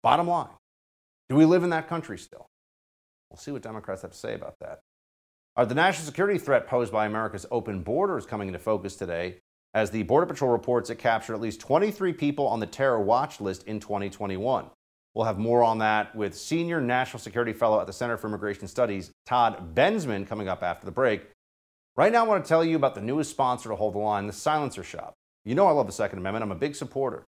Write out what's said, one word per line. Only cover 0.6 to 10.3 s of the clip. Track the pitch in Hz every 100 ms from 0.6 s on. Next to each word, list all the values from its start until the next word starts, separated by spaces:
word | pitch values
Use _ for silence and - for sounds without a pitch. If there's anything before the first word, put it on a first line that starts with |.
| _ _ _ _ _ _ _
do | 135
we | 160
live | 180
in | 175
that | 160 156
country | 170 - 92
still? | - - - _ _ _ _ _ _ _ _
We'll | -
see | -
what | 139
Democrats | 113 110 104 95
have | 92
to | -
say | -
about | - - -
that. | - - _ _ _ _ _ _ _ -
All |
right, | 120
the | 131
national | 180 156 156
security | 151 196 202
threat | - 135 -
posed | 123 113
by | 107 107
America's | 107 110 101 -
open | 120 110 98
border | 82 135 196 151
is | -
coming | 107 98
into | 87
focus | - 107 95 -
today | 92 85 90 90 _ _ _ 107
as | 107
the | 110
Border | 90 139
Patrol | 175